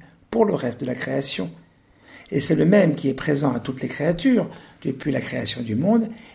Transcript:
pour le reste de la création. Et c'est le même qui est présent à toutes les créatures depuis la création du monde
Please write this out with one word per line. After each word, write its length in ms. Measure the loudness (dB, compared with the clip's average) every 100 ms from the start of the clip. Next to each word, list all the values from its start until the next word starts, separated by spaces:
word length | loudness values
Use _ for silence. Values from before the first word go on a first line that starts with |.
| -18 -20 _
pour 160 | 2 2
le 80 |
reste 280 | 2 -2 -4
de 40 | -6
la 100 | -6
création. 540 | -4 -2 -2 -4 -6 -10 -20 _ _ _ -20 -20 -4
Et 100 | -2
c'est 140 | 2 4
le 100 | 4
même 300 | 6 4 2
qui 120 | -2
est 60 |
présent 400 | -2 0 0 0
à 80 | -2
toutes 200 | -4 -6
les 60 | -6
créatures 640 | -2 -2 0 2 2 0 -6 -20 -10
depuis 280 | -8 -4 -2
la 100 | -2
création 400 | -2 -4 -4 -4
du 140 | -2 0
monde 340 | 4 2 2 -6 -18